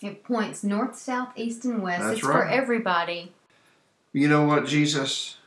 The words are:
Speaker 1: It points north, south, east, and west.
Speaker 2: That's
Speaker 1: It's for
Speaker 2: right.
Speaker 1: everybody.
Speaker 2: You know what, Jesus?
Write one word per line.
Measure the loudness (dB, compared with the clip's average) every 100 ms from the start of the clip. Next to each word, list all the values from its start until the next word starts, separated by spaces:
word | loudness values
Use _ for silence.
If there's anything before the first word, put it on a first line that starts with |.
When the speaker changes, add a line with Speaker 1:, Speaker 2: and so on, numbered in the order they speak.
Speaker 1:
It | -12 -10
points | -4 -2 -2 -4
north, | -2 0 -2 -6
south, | -6 -4 -4 -6
east, | -6 -4
and | -4 -2
west. | -2 -2
Speaker 2:
That's | -2 -2
Speaker 1:
It's | 2
for |
Speaker 2:
right. | 2 2
Speaker 1:
everybody. | 2 2 0 0 0 0 -4 -10 -18 _ _ _ _ _ _ _
Speaker 2:
You | 2 4
know | 6
what, | 4 4 2
Jesus? | 2 2 2 -2 -4 -8 -14